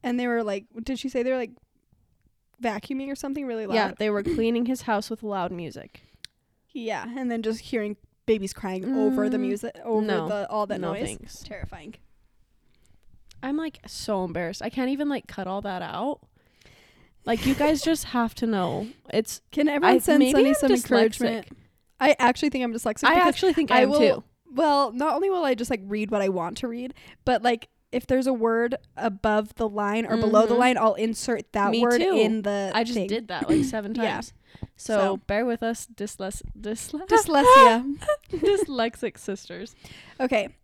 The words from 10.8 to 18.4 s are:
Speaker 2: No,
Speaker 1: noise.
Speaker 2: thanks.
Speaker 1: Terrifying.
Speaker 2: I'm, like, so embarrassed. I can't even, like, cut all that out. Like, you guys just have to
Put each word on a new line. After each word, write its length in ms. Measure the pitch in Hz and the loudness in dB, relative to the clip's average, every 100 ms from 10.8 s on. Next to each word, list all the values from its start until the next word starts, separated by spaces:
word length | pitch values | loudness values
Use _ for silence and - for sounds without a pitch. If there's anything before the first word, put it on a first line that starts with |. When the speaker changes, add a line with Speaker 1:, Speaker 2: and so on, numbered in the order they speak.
Speaker 2:
No, 120 | 175 | -4
Speaker 1:
noise. 120 | 180 269 | -6 -8
Speaker 2:
thanks. 380 | - - - | -10 -16 -18
Speaker 1:
Terrifying. 520 | - 202 - 180 170 - _ _ _ _ _ _ _ _ _ _ - - - - | -16 -14 -14 -14 -18 -20 _ _ _ _ _ _ _ _ _ _ -20 -20 -20 -12
Speaker 2:
I'm, 140 | 262 294 | -6 -4
like, 220 | 320 - - | -6 -10 -18
so 360 | - - 196 185 | -12 -4 -4 -2
embarrassed. 360 | 175 170 196 | -4 -6 -6
I 60 | 233 | -8
can't 200 | 262 254 | -4 -4
even, 180 | 277 294 | -2 -2
like, 200 | 269 - | -4 -8
cut 180 | - 180 | -10 -8
all 140 | 196 | -6
that 200 | 202 185 | -6 -8
out. 380 | 170 - 254 - _ _ _ _ _ _ _ _ _ _ - | -8 -6 -6 -6 _ _ _ _ _ _ _ _ _ _ -4
Like, 200 | 233 254 | 0 0
you 80 | 269 | 2
guys 260 | 294 311 | 2 2
just 240 | 320 320 - | 0 -2 -2
have 300 | 247 226 | -2 -2
to 120 | - | -2